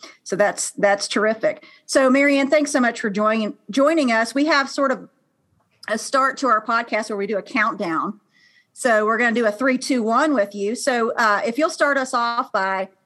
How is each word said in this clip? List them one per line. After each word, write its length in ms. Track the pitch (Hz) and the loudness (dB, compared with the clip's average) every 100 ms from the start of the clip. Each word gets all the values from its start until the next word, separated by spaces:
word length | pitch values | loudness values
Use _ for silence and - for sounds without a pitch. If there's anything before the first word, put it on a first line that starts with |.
| - - | -20 -18
So 140 | - 190 | -6 0
that's, 340 | 202 - - | 0 0 -8
that's 380 | - 202 202 - | 0 2 2 0
terrific. 560 | 233 214 220 - - - - - | 0 0 0 -2 -4 -12 -20 -2
So 220 | 302 269 | 2 4
Marianne, 400 | 269 285 277 277 | 4 4 2 2
thanks 220 | 311 294 | 2 2
so 80 | 277 | 0
much 220 | 240 226 | 0 -2
for 100 | 226 | -4
joining, 440 | 196 214 220 208 - - | 0 0 0 -2 -8 -6
joining 440 | 220 277 330 262 | 2 2 4 2
us. 200 | 220 226 269 | 0 0 0
We 100 | 302 | 2
have 240 | 294 269 | 2 0
sort 220 | - 269 | -2 -2
of 160 | 214 - _ _ _ _ _ _ _ - | -2 -8 _ _ _ _ _ _ _ -6
a 100 | 220 | -6
start 380 | - 269 269 262 | -2 0 0 0
to 80 | 262 | 0
our 180 | 214 | 0
podcast 460 | 214 226 233 226 233 | 0 -2 -2 -4 -4
where 60 | 208 | -4
we 100 | 202 | -4
do 100 | 208 | -4
a 60 | |
countdown. 800 | - 233 214 208 190 160 160 208 _ _ _ _ _ | -4 -2 -2 -2 -4 -2 -4 -6 _ _ _ _ _
So 320 | - 247 220 214 | -4 2 2 2
we're 120 | 220 | 0
gonna 160 | 240 | 0
do 100 | 226 226 | 2 0
a 40 | |
three, 260 | 208 262 254 | 0 0 0
two, 260 | - 262 | 0 0
one 280 | 220 233 311 | 2 2 2
with 200 | 262 202 | 2 -2
you. 220 | 208 202 247 | -2 -4 -4
So, 340 | - 247 226 - | -2 0 0 2
uh, 240 | 226 208 | 2 2
if 140 | - 226 | 0 -2
you'll 100 | 320 | -2
start 260 | - 294 277 | 0 0 0
us 160 | 262 | -2
off 380 | 247 233 233 240 | -2 -2 -2 -2
by, 360 | 208 190 190 190 _ | -2 -2 -2 -6 _